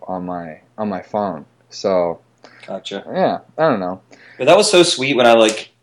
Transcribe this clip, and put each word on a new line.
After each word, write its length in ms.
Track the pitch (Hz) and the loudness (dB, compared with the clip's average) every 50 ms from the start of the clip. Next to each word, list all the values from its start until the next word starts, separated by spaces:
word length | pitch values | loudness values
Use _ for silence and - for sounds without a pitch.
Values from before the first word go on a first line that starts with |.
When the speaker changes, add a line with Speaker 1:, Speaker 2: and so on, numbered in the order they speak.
| - | -12
Speaker 1:
on 200 | - 92 92 90 | -10 -10 -10 -8
my, 340 | 90 90 87 85 80 78 80 _ _ _ - | -10 -10 -10 -12 -14 -16 -20 _ _ _ -8
on 100 | 107 104 | -8 -6
my 140 | 98 90 | -6 -8
phone. 420 | - - - 104 104 98 82 73 71 _ _ _ _ _ | -8 -8 -6 -4 -4 -4 -6 -10 -14 _ _ _ _ _
So, 460 | - - - 104 95 90 87 85 82 - _ _ _ _ _ - _ _ - | -12 -6 -2 0 0 0 0 -2 -4 -8 _ _ _ _ _ -20 _ _ -16
Speaker 2:
Gotcha. 380 | - 101 95 - - 101 98 - | -14 -14 -12 -12 -12 -12 -12 -12
Speaker 1:
yeah, 320 | - 123 180 185 135 - - - _ _ | -8 -4 -2 -2 -2 -2 -4 -10 _ _
I 120 | - 160 160 | -2 0 0
don't 80 | 127 101 | 0 -2
know. 220 | 90 90 92 - _ _ - - - - - - | -4 -6 -8 -10 _ _ -20 -20 -20 -18 -10 -2
Speaker 2:
But 80 | 127 135 | 2 4
that 80 | 170 | 4
was 120 | 208 202 - | 4 4 4
so 140 | - 175 | 4 4
sweet 320 | 170 170 - 127 127 135 139 | 4 4 2 -2 -2 -2 0
when 100 | 117 123 | 4 4
I, 100 | 117 117 | 6 6
like, 360 | 113 110 107 107 - - - _ _ | 6 4 4 0 -4 -10 -16 _ _